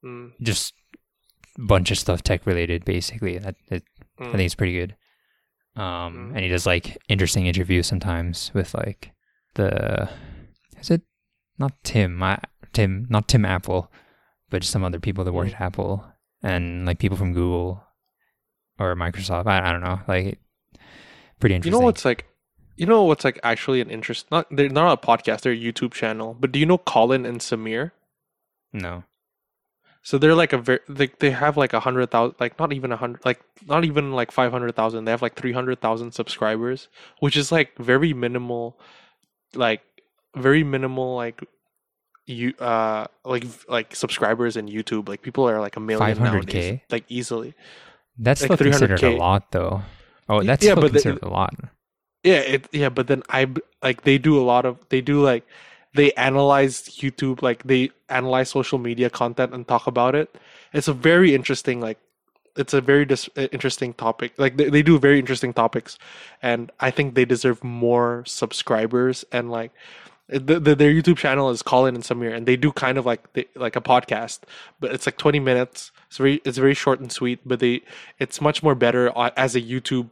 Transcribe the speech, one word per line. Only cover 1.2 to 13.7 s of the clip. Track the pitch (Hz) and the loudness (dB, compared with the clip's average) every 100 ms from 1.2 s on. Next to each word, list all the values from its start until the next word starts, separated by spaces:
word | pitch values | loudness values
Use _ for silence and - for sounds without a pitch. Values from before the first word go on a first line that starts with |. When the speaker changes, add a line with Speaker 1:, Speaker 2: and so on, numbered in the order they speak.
| _ _ _ - | _ _ _ -14
Speaker 2:
a | |
bunch | 107 98 90 | -2 0 0
of | 98 | -4
stuff | - 87 | -4 -4
tech | - 87 - | -2 -4 -2
related, | 87 85 85 | -2 -2 -4
basically. | 85 92 90 110 101 87 | -4 -6 -6 -8 -8 -8
That, | 98 95 _ | -12 -14 _
it, | 92 - _ - _ | -12 -12 _ -20 _
I | |
Speaker 1:
Mm. | 123 | -8
Speaker 2:
think | 110 | -2
it's | 90 | -2
pretty | - 95 | -2 -4
good. | 90 90 - _ _ _ _ _ _ _ - | -2 -8 -12 _ _ _ _ _ _ _ -12
Um, | 95 87 87 | -10 -8 -10
Speaker 1:
Mm. | 85 95 | -12 -12
Speaker 2:
and | 117 | -6
he | 92 | -4
does, | 87 90 | -2 0
like, | 87 - - _ | -2 -4 -18 _
interesting | 98 90 - 90 | -2 0 0 0
interviews | 87 90 90 85 | 0 0 0 0
sometimes | 98 98 85 87 87 - | -4 -4 -4 -6 -8 -6
with, | 101 90 | -6 -6
like, | - - - - _ _ _ _ | -6 -8 -10 -20 _ _ _ _
the, | - 95 - - - - - - - - _ _ - | -2 -2 0 -2 -4 -6 -10 -18 -20 -20 _ _ -20
is | - | -2
it | 170 _ _ _ _ _ _ | -2 _ _ _ _ _ _
not | 139 - | -6 -6
Tim? | - 113 95 87 | -4 0 0 0
I, | 95 98 - _ - | -2 -2 -6 _ -8
Tim, | - 101 95 120 | 0 0 0 -2
not | 110 107 | -2 2
Tim | 123 98 | 2 2
Apple, | 92 - | -2 -2